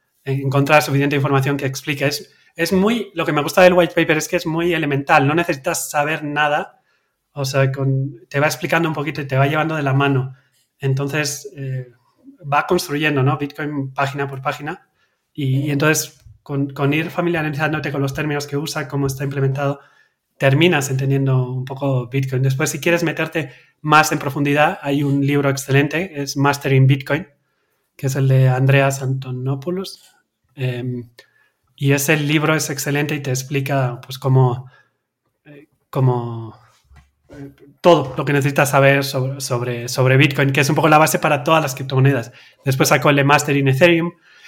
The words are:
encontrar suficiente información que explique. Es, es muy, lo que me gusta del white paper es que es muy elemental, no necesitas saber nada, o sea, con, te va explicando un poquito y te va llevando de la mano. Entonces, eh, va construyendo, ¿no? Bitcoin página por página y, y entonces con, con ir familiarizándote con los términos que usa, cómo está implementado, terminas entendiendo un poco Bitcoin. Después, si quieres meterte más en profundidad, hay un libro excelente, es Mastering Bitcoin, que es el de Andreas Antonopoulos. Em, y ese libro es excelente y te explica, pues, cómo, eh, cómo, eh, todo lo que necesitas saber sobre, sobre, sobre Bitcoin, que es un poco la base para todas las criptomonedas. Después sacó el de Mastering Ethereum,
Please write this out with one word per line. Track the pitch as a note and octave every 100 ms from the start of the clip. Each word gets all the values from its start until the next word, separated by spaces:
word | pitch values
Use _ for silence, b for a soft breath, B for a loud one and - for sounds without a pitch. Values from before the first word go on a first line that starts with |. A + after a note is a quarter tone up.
| b _
encontrar | C#3 C3+ C#3 C#3 C#3 D3+
suficiente | D3 C#3 C#3+ C#3+
información | C#3+ C#3 C3 C#3
que | C3+
explique. | C3 D#3 C3+ D3
Es, | - - b b b
es | E3+
muy, | F#3+ G3+ A#3+ -
lo | E3 E3
que |
me | D3+
gusta | D3+ -
del | F3+
white | F3+ E3+ -
paper | E3 D#3
es | D3+
que | F3
es | E3+
muy | D#3+ F3
elemental, | D#3+ D3+ C#3 C#3 D#3 C#3
no |
necesitas | D#3+ E3+ C3 F3 - -
saber | D3+ D3 D#3
nada, | D3+ D3 D3+ D3+ - _ _ _ _ _ _
o | C#3+ C3+
sea, | C#3 C3+
con, | C3+ C3+ C3+ C#3 - -
te | C#3+
va | D3+
explicando | - - E3 E3
un | D#3
poquito | D3 D3+
y | C3+
te | C3+
va | C#3
llevando | D#3 D#3+ D#3
de |
la | C#3+
mano. | C3+ C#3 C3+ C3 b b b b _
Entonces, | C3+ C3+ C#3+ D3+ C#3+ - C#3 C#3+
eh, | C3+ C3 B2 A#2+ _ _ - - C#3+
va | D3 -
construyendo, | F3 - D3 D3+ C#3+
¿no? | C3 D3+
Bitcoin | C#3+ - D3 D3 C3+
página | - C3+ C#3+ C3+
por | C3+
página | D3 C3+ D3 F3+ _ _ _ _ _
y, | - C3+ C3+ D3+
y |
entonces | C#3 D3+ D#3 - - - -
con, | - C#3 C#3
con | C3+ C#3
ir | D3+ E3+
familiarizándote | - F3 E3 D3+ C#3+ D3+ D#3 D3+
con | C#3
los | C#3
términos | C3+ D3 D3 C#3+
que | C#3+
usa, | D#3+ D#3 C#3
cómo | C#3 C#3
está | C3+
implementado, | C#3 C#3 C3+ C3+ C#3+ C#3 b b b b _ -
terminas | C#3 C#3 F3 D3+ C3+
entendiendo | C3 C#3 C#3 C3+ C3 B2
un | B2+ B2+
poco | C3 C#3 B2+ A#2
Bitcoin. | C3+ C3+ B2+
Después, | C3+ C3+ D3+
si | D#3
quieres | F3 E3+
meterte | E3 D3+ D#3+ D#3+ C3+ B B B
más | D3+ D3+ E3
en | D3
profundidad, | C#3+ D3 C#3+ D3 D#3 -
hay | C#3+ C#3+
un | C#3+ C#3 C#3
libro | C#3+ C#3
excelente, | C3+ - C3+ D3+ D#3 F#3+ C#3+
es | C#3 C#3+
Mastering | C#3 C3+ C#3+ C3+ C3
Bitcoin, | C#3 - D3 - _ _ _ _ _ _ -
que | C3+
es | C#3
el | C3+
de | C3 C3
Andreas | B2+ C3+ C#3 C#3 C3+
Antonopoulos. | C3 C3 B2+ B2+ C3 C#3 F3 F#3 F#3+ - _ _ _ _ _ -
Em, | B2+ B2 B2+ B2 A#2 _ b b b b b -
y | C#3
ese | C#3+ C#3 D#3
libro | C#3+ D#3 D#3 D#3
es | D3+
excelente | C#3 D3 C#3+ D3+ D3+
y |
te | C3+
explica, | B2+ - C#3+ C3+ C#3 B2+ A#2+
pues, | - -
cómo, | C3+ C3 B2+ A#2+ - b b b _ _ _ _ -
eh, | D3 - _ _
cómo, | C#3 C3 A#2+ A#2 A#2 A2 - b b b - _ _ _
eh, | D3 C3+ - - _
todo | F3+ D#3 C3 -
lo | C#3
que |
necesitas | C#3+ C#3 D3+ C#3
saber | C3+ C#3 C#3
sobre, | C3 C3+ C3 C#3
sobre, | - B2 B2 A#2+ A#2+
sobre | - B2+ C3
Bitcoin, | D3+ D3+ C#3
que | C#3
es | C#3
un | D3+
poco | D#3
la | D3+
base | D3+ -
para | D#3+ C#3+
todas | C3+ D#3+
las | C#3+ C3
criptomonedas. | C3+ C3+ C3+ C3 A2+ b b b C#3
Después | C3 D#3
sacó | D3 D3+
el | C#3+
de |
Mastering | C#3 D3 C#3+ C#3 C#3
Ethereum, | C3+ F3 E3+ E3+ - b b